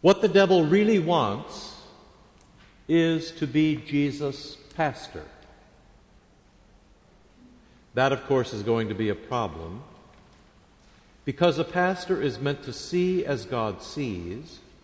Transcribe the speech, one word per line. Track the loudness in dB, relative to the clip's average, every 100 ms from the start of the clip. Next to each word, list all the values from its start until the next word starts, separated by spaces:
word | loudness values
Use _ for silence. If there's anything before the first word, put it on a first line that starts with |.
What | 6 6
the | 6
devil | 6 6 6 6
really | 4 6 4
wants | 4 2 2 -2 -8 -14 -16 -18 -20 -20 -20 -20 -20 _ _ _ -20 _ 0
is | 2 4 2 -4
to | -6 -2
be | 2 2 0
Jesus' | -2 0 0 -2 -6 -6 -14 -18 -18 -4
pastor. | -4 -4 -14 -16 -16 -20 -20 -20 _ _ _ _ _ _ _ _ _ _ _ _ _ _ _ _ _ _ -20 -20 _ _ _
That, | 0 0
of | 0 0
course, | 0 0
is | -6
going | -2 -2 -2
to | -2
be | -2
a | -2
problem, | -4 -6 -4 -8 -12 -14 -16 -20 -20 -20 _ _ _ _ _ _ _ _ _ _
because | -10 2 2 2
a |
pastor | -2 0 0 -2 -4 -2
is | -2 -2
meant | -4 -4
to | -8
see | -12 -6 -2 0 0 -2
as | -4 -4
God | -4 -4 -6
sees | -10 -6 -6 -6 -8 -10 -12 -20 -20 -20